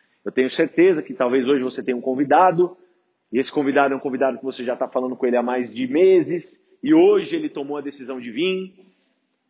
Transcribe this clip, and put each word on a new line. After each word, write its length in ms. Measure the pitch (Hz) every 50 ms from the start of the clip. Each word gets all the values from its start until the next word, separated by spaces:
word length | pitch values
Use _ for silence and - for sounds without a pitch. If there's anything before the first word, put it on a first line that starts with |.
| _ _ _ _ _
eu 80 | 101
tenho 180 | - 127 131 127
certeza 540 | - - 165 139 - 160 175 190 180 151 -
que 100 | - 123
talvez 340 | - 127 123 127 135 123 127
hoje 140 | 143 135
você 220 | 127 127 127 135 -
tenha 120 | 131 123
um 40 | 120
convidado, 760 | 117 131 127 131 147 139 147 160 185 185 170 170 180 175 - _ _ _ _ _ _ _ _ _ _ _
e 60 | 113 120
esse 140 | 135 -
convidado 420 | - 151 143 139 135 147 139 139 139
é 20 |
um 40 | 131
convidado 380 | - 139 127 123 135 131 120 117
que 60 | 131
você 200 | 135 123 - 123
já 100 | 120 120
tá 140 | - 131 123
falando 260 | - 127 127 127 127
com 100 | - 131
ele 120 | 123 120
há 60 | 120
mais 300 | 120 123 123 127 123 113
de 140 | 104 120 131
meses, 800 | 123 135 156 185 190 190 180 147 135 170 170 - - - - _ _ _ _
e 100 | - 143
hoje 440 | 156 160 180 202 208 190 165 147 170
ele 120 | 160 151 147
tomou 280 | - 151 139 139 147
a 40 | 147
decisão 400 | 139 143 139 139 127 120 135 127
de 100 | 120 120
vir, 440 | 107 127 170 185 190 185 190 185 - _ _ _ _ _ _ _ _ _ _ _ _ _ _ _